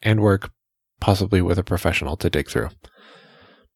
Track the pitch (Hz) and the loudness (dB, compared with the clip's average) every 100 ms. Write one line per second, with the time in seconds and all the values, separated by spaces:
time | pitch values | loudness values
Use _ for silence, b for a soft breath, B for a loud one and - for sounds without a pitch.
0 | 110 107 104 98 - - _ _ _ _ | 0 2 4 2 -2 -16 _ _ _ _
1 | - 98 98 95 90 90 - 87 85 - | 0 0 2 2 2 0 -2 -2 -2 -2
2 | 71 78 87 76 - 58 - - b b | -4 -4 -2 -2 -2 -4 -6 -8 b b
3 | b b b b b b b | b b b b b b b